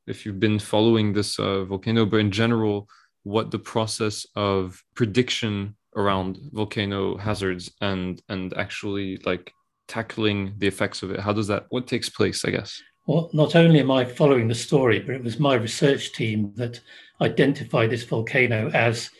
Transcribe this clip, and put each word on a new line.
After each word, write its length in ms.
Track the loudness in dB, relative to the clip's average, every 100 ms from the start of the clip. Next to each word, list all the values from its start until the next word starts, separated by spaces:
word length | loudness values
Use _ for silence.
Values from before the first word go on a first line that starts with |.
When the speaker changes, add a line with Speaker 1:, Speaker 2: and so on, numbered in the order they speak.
| -14
Speaker 1:
if 180 | -12
you've 140 | -10 0
been 220 | 2 0
following 520 | 0 4 4 4 2
this, 280 | 0 -2 -2
uh, 240 | -2 -2
volcano, 420 | -4 -6 0 2 4
but 120 | 2
in 120 | 2
general, 580 | 2 2 2 0 -2 -6 _ _ _
what 260 | -4 -2 -2
the 80 | -6
process 680 | -4 -2 -2 -2 -4 -4 -10 -4
of 440 | 0 0 -2 -8 _
prediction 840 | -4 0 2 0 0 -2 -2 -6 -10 _ -2
around 420 | 0 0 -2 -6 -10
volcano 640 | -6 -6 -2 -2 -2 -4 -4
hazards 560 | -4 -2 -2 -4 -10 -6
and, 420 | -4 -2 -4 -8 -8
and 260 | -8 -8 -6
actually, 600 | -8 -8 -6 -6 -6 -6
like, 280 | -4 -4 -6 _ _ _ -12
tackling 640 | -8 -6 -2 0 0 -4 -2
the 100 | -2
effects 340 | 0 -2 -4
of 80 | -8
it, 80 | -4
how 140 | -2
does 160 | 0 0
that, 180 | -2 -2
what 180 | -6 -4
takes 200 | -4 -4
place, 360 | -2 0 0
I 60 | -2
guess? 300 | -2 -4 -12 -20 _ -2
Speaker 2:
Well, 220 | 0 0
not 240 | 2 4 6
only 240 | 8 8
am 100 | 6
I 140 | 2
following 420 | 0 2 4 4 2
the 80 |
story, 460 | -2 0 2 4 2
but 160 | -2 -8
it 80 |
was 160 | -6 0
my 140 | 2
research 580 | 2 0 0 2 2 -2
team 400 | -6 -4 -2 -4 -4
that 220 | -8 -8 -18 -20 -14 -2
identified 680 | 0 4 2 2 0 2 2
this 140 | 0
volcano 640 | -4 -4 0 2 2 2 0
as 400 | 2 2 0 -6 -14